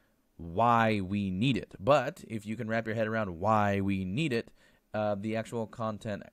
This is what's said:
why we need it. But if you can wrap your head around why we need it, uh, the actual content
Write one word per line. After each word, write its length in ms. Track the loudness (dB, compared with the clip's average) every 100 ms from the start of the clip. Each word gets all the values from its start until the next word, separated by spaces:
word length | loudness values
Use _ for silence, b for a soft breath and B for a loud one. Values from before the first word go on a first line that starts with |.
| b b _ -14
why 640 | -6 2 4 6 4 2
we 300 | 0 -2 -2
need 260 | 0 2 0
it. 180 | -2 -4
But 440 | 2 4 2 -6 -10
if 180 | -10 -8
you 100 | -8
can 140 | -4
wrap 160 | -4 -2
your 100 | -2
head 120 | 0
around 320 | 0 -2 -2
why 420 | 2 4 4 2
we 240 | 2 0 0
need 260 | -2 0
it, 200 | -2 -4 -12 b b b
uh, 220 | -2 -2 -2
the 160 | -2 -4
actual 320 | -4 -6 -6
content 560 | -6 -6 -6 -6 -8 -8